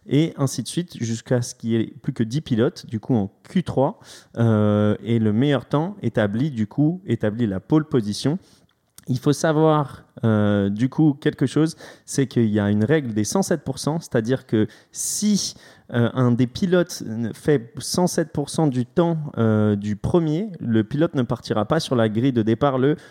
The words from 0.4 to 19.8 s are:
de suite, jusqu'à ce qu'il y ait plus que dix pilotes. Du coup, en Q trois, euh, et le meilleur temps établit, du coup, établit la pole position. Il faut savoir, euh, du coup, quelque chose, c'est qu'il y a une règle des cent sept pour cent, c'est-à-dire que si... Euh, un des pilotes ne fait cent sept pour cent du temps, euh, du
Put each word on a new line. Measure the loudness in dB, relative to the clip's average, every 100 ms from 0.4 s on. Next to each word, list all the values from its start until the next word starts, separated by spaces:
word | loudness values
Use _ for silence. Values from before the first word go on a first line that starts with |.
| -4 -4
de | -6
suite, | -6 -8 -6
jusqu'à | -6 -6 -2 -2
ce | -2 -8
qu'il | -2
y | -2
ait | -2 -6
plus | -8
que | -4
dix | -2 -2
pilotes. | -2 0 0 -2 -10
Du | -10
coup, | -2 0
en | 0 -8 -4
Q | -4
trois, | -2 0 0 -2 -16 -20 -14 0
euh, | 2 4 4 2 2 0
et | 0 0
le | 2
meilleur | 2 2 0 0
temps | -2 -2 -4
établit, | -4 0 0 0 -2
du | -2 -4
coup, | 2 0 0 -4
établit | -2 -2 -2 -2
la | -2
pole | 0 0 2
position. | -2 -2 -2 -2 -4 -8 _ _ _ _ -20 -6
Il | -2
faut | 0
savoir, | 0 0 2 4 2 -2 -8 -20 -4
euh, | 0 2 2 2 0
du | 0 -2
coup, | 2 2
quelque | 2 -2 -2 0
chose, | 2 0 -2 -18 -20 -6
c'est | -2 0
qu'il | 2 2
y | 2
a | 2
une | 2
règle | 2 2 0
des | -2
cent | 0 0
sept | 0 -2
pour | -4 -6
cent, | -4 -4
c'est-à-dire | -2 -2 0 -4 0
que | 0 0 -4 _
si... | -10 -8 -2 0 0 -2 -10 -20 -20 -6
Euh, | 0 0 2
un | 2
des | 4 0
pilotes | 0 2 2 2 -4 -8
ne | -6 -6
fait | -4 0 0 0 -10
cent | -6 0 0
sept | 0 -4
pour | -4 -4
cent | 0 0
du | 0 -2
temps, | 0 2 0 -4 0
euh, | 2 4 2
du | 2